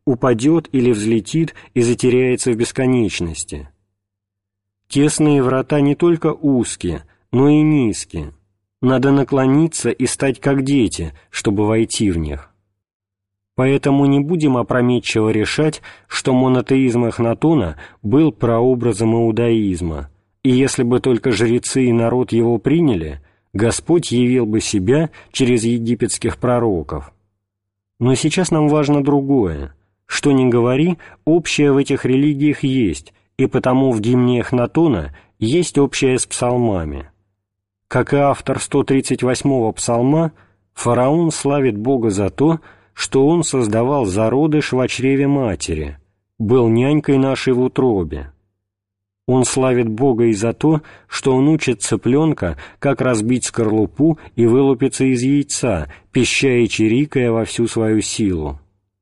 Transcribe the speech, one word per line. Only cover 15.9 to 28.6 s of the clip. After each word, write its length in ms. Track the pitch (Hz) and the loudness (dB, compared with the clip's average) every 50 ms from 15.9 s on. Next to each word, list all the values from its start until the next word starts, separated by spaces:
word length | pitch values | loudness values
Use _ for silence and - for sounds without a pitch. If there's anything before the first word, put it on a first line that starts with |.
| - - _ | -20 -20 _
что 280 | - - - - 139 127 | -12 -10 -6 -2 0 2
монотеизм 720 | 127 131 127 127 127 - - 135 135 135 123 113 120 120 | 2 2 2 2 0 2 2 2 2 2 2 2 0 0
Эхнатона 720 | 113 - - 113 117 113 - 151 156 165 131 92 80 76 - - - - _ | -2 -2 -2 -2 -2 -2 0 0 2 2 2 0 -2 -6 -10 -18 -20 -16 _
был 280 | - 101 123 151 165 151 | -4 0 2 2 2 2
прообразом 840 | - - 127 117 113 113 123 131 127 120 120 120 101 101 113 110 113 | 0 0 -2 0 2 2 2 2 2 0 0 -2 -2 0 0 0 2
иудаизма, 920 | 117 117 113 110 117 120 120 113 110 104 98 92 85 90 82 78 71 69 - _ _ _ _ _ _ | 2 2 0 0 0 0 2 2 0 0 -2 -2 -4 -4 -6 -6 -8 -10 -14 _ _ _ _ _ _
и 80 | - 131 | 0 0
если 320 | 127 127 135 123 - 131 | 2 2 2 0 0 -2
бы 180 | 123 120 127 120 | 0 0 0 0
только 320 | - 135 120 107 - 131 | 2 0 0 0 0 -2
жрецы 540 | 107 95 117 113 120 123 - - - 131 127 | 0 0 0 0 0 -2 -2 -2 -2 0 0
и 60 | 123 | 2
народ 400 | 117 117 117 117 123 127 127 - | 2 2 0 0 0 -2 -2 0
его 260 | 113 117 113 117 117 104 | 0 0 0 0 0 0
приняли, 640 | - 135 151 170 165 135 104 82 80 76 71 - _ _ _ _ _ _ - | 0 0 0 2 2 0 0 -2 -4 -8 -10 -14 _ _ _ _ _ _ -4
Господь 580 | 98 113 113 - - - - 170 175 - - | -2 -2 0 -2 -2 -2 0 0 0 0 0
явил 320 | 117 123 123 123 127 127 117 | 0 0 2 2 2 0 0
бы 160 | 107 107 107 | 0 -2 -2
себя 500 | - - 110 98 92 110 135 156 165 151 - - - _ | -2 -2 -2 -2 0 2 2 0 0 -2 -6 -14 -20 _
через 320 | - - 131 123 123 110 113 | -4 -2 0 2 2 0 0
египетских 720 | 117 120 117 117 117 120 - 123 - - - - 110 - | 0 -2 -2 -2 -2 -2 -2 -2 -4 -4 -4 -4 -4 -4
пророков. 760 | - - 123 123 120 120 110 95 80 76 - 78 71 - - _ _ _ _ _ _ _ _ _ _ _ _ _ _ _ _ _ - | -2 -2 -2 0 0 0 0 -2 -2 -4 -8 -10 -12 -12 -14 _ _ _ _ _ _ _ _ _ _ _ _ _ _ _ _ _ -2
Но 160 | 120 127 135 | 0 0 0
сейчас 360 | - - 151 - 190 180 - | 0 0 -2 0 0 0 0
нам 180 | 165 156 | 2 2